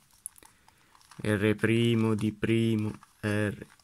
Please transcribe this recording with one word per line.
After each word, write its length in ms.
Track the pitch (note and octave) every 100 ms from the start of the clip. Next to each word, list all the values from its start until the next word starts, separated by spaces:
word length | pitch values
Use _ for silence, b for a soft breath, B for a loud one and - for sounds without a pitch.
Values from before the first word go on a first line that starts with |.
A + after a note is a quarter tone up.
| _ _ - - b b b b b b - -
R 320 | G#2+ G#2 G#2+ G#2
primo 580 | A2 A2+ A#2 A#2 A2
di 180 | G#2+ G#2+
primo 640 | G#2+ A2 A2+ A2+ A2 G#2+ - - _
R 440 | G#2+ G#2 G#2 - - -